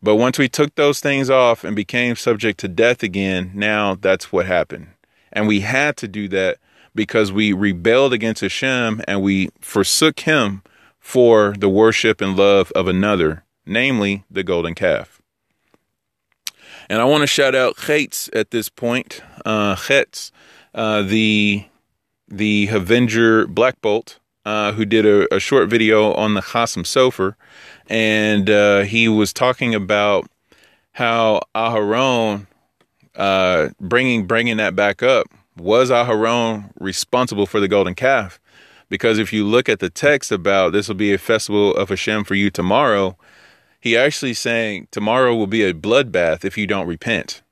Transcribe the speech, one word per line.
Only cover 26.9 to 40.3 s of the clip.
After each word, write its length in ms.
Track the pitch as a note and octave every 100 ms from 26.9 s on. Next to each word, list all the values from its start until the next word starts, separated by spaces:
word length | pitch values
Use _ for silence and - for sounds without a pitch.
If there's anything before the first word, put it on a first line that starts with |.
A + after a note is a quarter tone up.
| - B2+ - F#2+ G2+ _ - - - _
and, 640 | A2 A2 G#2+ G#2+ G#2 G2
uh, 300 | G#2 G#2 G2+
he 280 | G2+ A2+ A2+
was 240 | G#2+ G2+
talking 400 | - B2+ B2+ B2+
about 560 | A2 F#2+ G#2 G#2 G2 - _ _ _ _ _ _
how 480 | - A#2+ A2+ A2+ G#2 -
Aharon, 960 | G#2+ A2+ A#2 G#2 A2+ C3 A#2+ A2+ G2+ G2+ _ _ _ _ _ _
uh, 540 | - G2 F#2+ F#2 F2+ D2 -
bringing, 480 | G2 A#2+ C3 A#2+ F#2
bringing 300 | A2+ A#2+ A2
that 180 | G#2+
back 260 | F#2 G#2 G2
up, 280 | B2 B2+ - _ _ -
was 340 | F2 A2+ B2+
Aharon 840 | B2 A#2+ A2 A2+ A#2 A#2 A2 G2+ -
responsible 640 | F#2+ F#2+ - B2 B2 G2+ G2+
for 140 | A2
the 80 | G2
golden 260 | G2+ F2+
calf? 460 | F#2 B2+ C3+ G2 - _ _ _ _ _
Because 280 | G2 A#2 A2
if 160 | G#2+
you 140 | A2 G#2
look 220 | A2+ C3
at 100 | G#2+
the 120 | F#2
text 420 | - C#3+ D3+ -